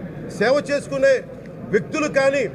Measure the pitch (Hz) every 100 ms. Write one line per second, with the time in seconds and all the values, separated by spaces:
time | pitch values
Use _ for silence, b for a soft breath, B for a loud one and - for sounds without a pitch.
0 | - - - - 208 285 277 285 - 269
1 | 269 247 180 - - - - 202 - 311
2 | 302 269 269 277 196